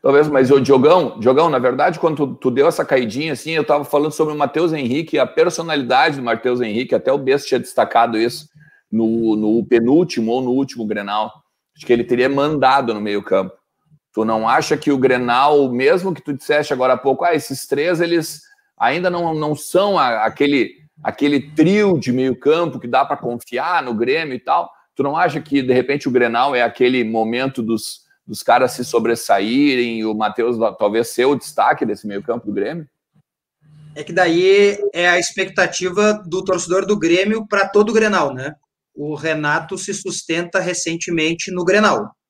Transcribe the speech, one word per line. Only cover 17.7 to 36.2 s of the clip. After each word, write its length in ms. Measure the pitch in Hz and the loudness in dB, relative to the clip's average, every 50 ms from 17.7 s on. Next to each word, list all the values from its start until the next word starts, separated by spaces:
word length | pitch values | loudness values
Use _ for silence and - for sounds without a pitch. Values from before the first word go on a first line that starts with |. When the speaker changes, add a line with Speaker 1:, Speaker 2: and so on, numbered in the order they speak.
| 139 139 151 175 180 160 | -2 -2 0 -2 0 0
Speaker 1:
eles 400 | 175 170 170 165 156 - - - _ _ _ _ _ _ _ | 0 0 0 -2 -2 -4 -12 -16 _ _ _ _ _ _ _
ainda 360 | _ 110 120 139 170 180 185 | _ -2 0 0 0 -2 -2
não, 200 | 175 175 170 165 160 | -2 -2 -4 -4 -4
não 200 | 156 151 151 151 | -4 -2 -4 -4
são 400 | - - - - 180 196 208 196 | -6 -8 -2 0 0 2 2 2
a, 300 | 170 139 123 117 107 110 | 2 2 0 0 0 -2
aquele, 460 | 113 - - 143 143 143 135 110 - - _ _ _ _ _ - | -2 0 0 0 2 2 0 0 -2 -6 _ _ _ _ _ -8
aquele 480 | 110 - - 143 143 147 135 - - | -8 -4 -2 0 0 0 0 -2 -4
trio 480 | - - 156 175 202 214 208 196 180 139 | 0 2 2 4 4 4 4 2 2 0
de 120 | 107 131 | 0 -2
meio-campo 680 | 120 127 131 131 120 - - 208 - 165 175 160 127 127 | -2 0 0 -2 -2 0 2 2 2 2 0 -4 -4 -8
que 80 | - | -8
dá 180 | 120 120 127 143 | 0 0 0 2
pra 100 | - 143 | 0 -4
confiar 680 | - - 123 120 120 - - 120 120 143 170 180 170 139 | -6 -4 -8 -8 -8 -10 -8 -6 -4 -4 -2 -2 -2 -2
no 100 | 127 117 | -2 -2
Grêmio 400 | 107 117 123 139 160 160 147 127 | -2 0 0 0 -2 -2 -6 -8
e 60 | 117 | -8
tal? 320 | _ - 147 170 175 - - _ _ _ _ | _ 0 0 0 0 -4 -12 _ _ _ _
Tu 80 | - 143 | -4 -2
não 120 | 139 147 | -2 0
acha 240 | 165 180 170 139 156 | 0 0 0 0 -4
que, 220 | - - 139 139 | -6 -2 -2 0
de 100 | 131 127 | 2 2
repente, 360 | 123 127 123 127 139 147 - | 2 2 2 0 -2 -2 -2
o 40 | 135 | 0
Grenal 440 | 123 127 120 117 113 117 127 143 135 | 2 2 2 2 2 2 0 2 2
é 80 | 123 117 | 0 0
aquele 400 | 113 - - 127 123 131 127 113 | 0 2 2 2 2 2 2 -2
momento 580 | 110 113 110 110 110 117 123 131 135 135 - | -2 -2 -2 -2 -2 -2 -2 -4 -4 -4 -4
dos, 460 | 113 107 113 110 - - - - _ _ _ _ _ | -4 -2 -4 -4 -4 -10 -14 -16 _ _ _ _ _
dos 160 | - 107 - | -14 -14 -6
caras 300 | - - 120 123 131 123 | 2 2 4 4 4 0
se 120 | - 127 123 | 0 -6 -8
sobressaírem 1160 | - - 120 110 120 117 110 - - 101 98 101 110 120 135 147 147 131 123 120 120 113 110 | -2 -2 0 0 0 -2 -2 0 0 0 0 2 0 2 2 2 2 2 2 0 -2 -2 -4
e 60 | 110 | -4
o 100 | 110 107 | -4 -2
Matheus 420 | 107 110 104 101 - 113 120 120 | -2 -4 -4 -2 -2 -2 0 0
va-, 160 | 113 113 107 92 | 0 0 -2 0
talvez 360 | - 107 101 104 113 117 - | 0 -2 0 0 0 -2 -2
ser 160 | - - 123 | -2 0 2
o 100 | 135 147 | 2 2
destaque 500 | 127 - - - - 101 123 156 - 143 | 0 -4 -8 -2 0 0 0 2 0 -2
desse 220 | 113 107 - - | -4 -4 -6 -8
meio-campo 400 | 107 101 98 - - 117 120 - | -8 -8 -8 -6 -6 -6 -6 -6
do 60 | 104 101 | -6 -4
Grêmio? 340 | 101 101 117 160 170 151 _ _ _ _ _ _ _ _ _ _ _ _ _ _ _ _ _ _ - - - - | -4 -4 -4 -6 -10 -14 _ _ _ _ _ _ _ _ _ _ _ _ _ _ _ _ _ _ -20 -20 -18 -16
Speaker 2:
É 100 | 147 156 | -14 -12
que 80 | - | -4
daí 680 | 170 180 180 165 165 170 185 190 196 202 202 202 202 202 202 202 - | 2 2 4 4 4 4 4 6 6 6 6 4 2 0 -4 -4 -2
é 140 | 165 175 | 0 2
a 120 | 180 175 180 | 2 2 2
expectativa 1040 | 175 - - 196 190 170 - 190 180 180 - - 180 185 175 196 208 214 208 208 | 0 -2 -4 -4 -6 -2 0 0 0 0 0 -4 -4 -2 0 2 2 2 2 0